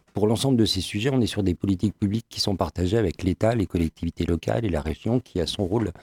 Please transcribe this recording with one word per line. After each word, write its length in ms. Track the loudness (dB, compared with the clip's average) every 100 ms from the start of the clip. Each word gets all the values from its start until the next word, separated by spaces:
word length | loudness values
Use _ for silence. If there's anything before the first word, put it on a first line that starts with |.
| _
Pour 140 | 0 2
l'ensemble 300 | 2 2 4
de 80 |
ces 160 | 4 2
sujets, 300 | -4 -2 0
on 100 | 2
est 60 | 0
sur 160 | 0
des 120 | 0
politiques 420 | 0 0 0 0 0
publiques 280 | -2 -2 -6
qui 120 | -4
sont 160 | -2 0
partagées 420 | -2 0 0 2
avec 240 | 0 0
l'État, 320 | -2 2 2
les 120 | 2 0
collectivités 580 | 0 -2 -2 -6 -4
locales 400 | -2 -2 0 -2
et 40 | 0
la 140 | -2
région 380 | -2 -4 0 -2
qui 200 | -2 -4
a 60 | -2
son 180 | -2 0
rôle, 260 | 0 -2 -6